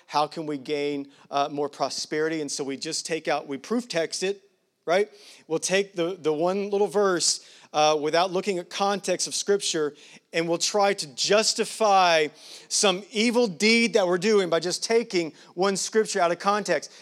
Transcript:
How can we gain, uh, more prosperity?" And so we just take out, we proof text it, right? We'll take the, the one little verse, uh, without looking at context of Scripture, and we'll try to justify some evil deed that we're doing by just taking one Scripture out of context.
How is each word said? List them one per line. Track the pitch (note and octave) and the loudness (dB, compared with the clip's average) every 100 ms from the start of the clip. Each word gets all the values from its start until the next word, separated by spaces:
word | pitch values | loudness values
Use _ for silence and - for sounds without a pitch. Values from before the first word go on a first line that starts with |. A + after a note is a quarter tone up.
| - | -4
How | D3 D3+ | -2 0
can | E3+ D3+ | -2 -8
we | D3 | -8
gain, | C#3+ D3 D3 C#3+ C#3 - - | -4 -4 -2 -4 -8 -16 -6
uh, | C#3 D3 | -4 -2
more | C#3+ C#3+ | -2 -6
prosperity?" | - C3+ - - D#3 D#3+ D#3+ | -4 -6 -4 -6 -2 -2 -2
And | C#3+ | -6
so | - | -6
we | C3+ C3+ | -6 -8
just | D#3 D3+ - | -8 -8 -6
take | D#3+ D#3+ | -6 -2
out, | D3 D#3 | -4 -4
we | C3+ | -10
proof | - A#3+ A#3+ | -4 -4 -2
text | E3 D#3 - | -2 -2 -2
it, | F#3 G3+ _ _ _ _ - | -4 -6 _ _ _ _ 0
right? | F#3 G#3 - - - - | 0 0 -6 -20 -20 -6
We'll | D#3+ | -4
take | - F#3+ G3 F3 | 0 0 0 -2
the, | E3+ F#3+ | -4 -2
the | D#3 | -2
one | D3+ F3 G3 G3+ | 0 0 0 -2
little | G3 G3+ | 0 0
verse, | F#3+ G3 F3 - - - - - | 2 2 2 0 -2 -8 -20 -6
uh, | D3+ D3+ D#3 | 2 4 2
without | D3+ E3 F#3 | 2 2 2
looking | F3+ G3 F3+ | 0 -2 -4
at | F3 | -6
context | - G3 G3+ - F3 D3+ | -2 -2 0 -2 -4 -4
of | - | -4
Scripture, | - G3+ - E3 D3 D3 - - _ | 0 0 0 -2 -2 -4 -18 -20 _
and | E3+ E3+ | -4 0
we'll | E3+ | 0
try | - G#3 G3+ | 0 2 2
to | G3 D3+ A#2+ | 0 -4 -4
justify | C#3+ G#3 G#3+ - G#3 - G#3+ G3 F3+ D#3+ D3+ - - - - | 2 4 4 0 -4 0 4 6 6 4 2 -4 -20 -20 -6
some | - G#3 F#3 G3+ | 0 2 0 -4
evil | G#3 A#3 A#3 A#3+ | 0 2 2 0
deed | D3+ G#3+ A#3 A#3 | 2 4 4 4
that | G#3+ F#3 | 2 2
we're | F3+ | 2
doing | G#3 G#3 F3+ | 2 2 2
by | E3 | 0
just | E3+ E3+ | -2 -4
taking | - A3+ A#3 F#3 D#3+ - - | 0 0 0 -2 -4 -8 -12
one | F3 G3 F#3+ | -2 0 0
Scripture | - A3 G#3+ G3 | 0 0 0 2
out | E3+ | 0
of | F3 | 2
context. | G3 G#3 F#3+ D3+ - - | 0 0 0 -2 -4 -16